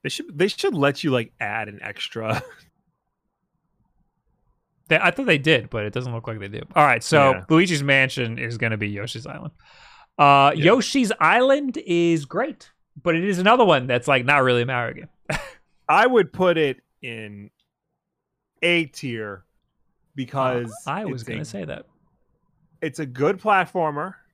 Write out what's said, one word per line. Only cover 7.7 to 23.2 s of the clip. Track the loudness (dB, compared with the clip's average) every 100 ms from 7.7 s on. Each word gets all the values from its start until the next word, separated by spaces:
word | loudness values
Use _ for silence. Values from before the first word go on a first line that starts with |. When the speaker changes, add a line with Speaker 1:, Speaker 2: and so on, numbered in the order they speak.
| -2
Speaker 2:
Mansion | 0 2 2 -2 -6 -6
is | -8 -4
gonna | -4 -4
be | -6
Yoshi's | -6 -10 -12 -14
Island. | -14 -16 _ _ -20 -20 -20 _ 4
Uh, | 6 8 6
Speaker 1:
Yeah. | 6 4
Speaker 2:
Yoshi's | 4 2 0 0 2
Island | 4 4 4 2 -2 -8 -2
is | 0 2 0 -2
great, | -6 -6 -8 -20 _ _ -6
but | -2
it | 0
is | -2 0
another | 4 6
one | 6 4 2
that's, | -2 2
like, | 0 4
not | 2
really | 4 2
a | 0
Mario | -4 -6
game. | -10 -18 _ -10
<laughs> | -8 -10 -20 _ _ 2
Speaker 1:
I | 4 6
would | 4 2
put | 0 2 2
it | 0 -2 _ _
in | -14 -12 -14 -16 -20 _ _ _ _ _ _ _ _ _ _ _
A | 0 0
tier | -2 -8 -10 -10 -10 -14 _ _ _ _ _ _ _
because | -12 -8 -2 -2 -2 -6 -10 -8
Speaker 2:
Uh, |
I | -8 -8
was | -10
Speaker 1:
it's | -10
Speaker 2:
gonna | -10
Speaker 1:
a, | -10
Speaker 2:
say | -12
that. | -12 -14 -18 _ _ _ _ _ _ _ _ _
Speaker 1:
it's | -10 -8
a | -12
good | -2